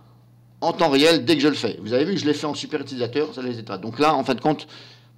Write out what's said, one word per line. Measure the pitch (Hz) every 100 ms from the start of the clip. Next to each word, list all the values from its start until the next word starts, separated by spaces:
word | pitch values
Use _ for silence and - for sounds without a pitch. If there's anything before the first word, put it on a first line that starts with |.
| - _ _ _ _ _
en | 160
temps | 170 160
réel | 139 160 160
dès | 120 151
que |
je | 147
le |
fais. | - 107 -
Vous | 104
avez | 123
vu, | 160 175
je | 143
l'ai |
fait | 147 156
en |
super | 127 135 147
utilisateur, | 120 127 117 139 151
ça | 131
les | 123 117
éteint. | 107 95
Donc | 110 117
là, | 151
en | 139
fin | 131
de | 117
compte, | 151 147 - - - - _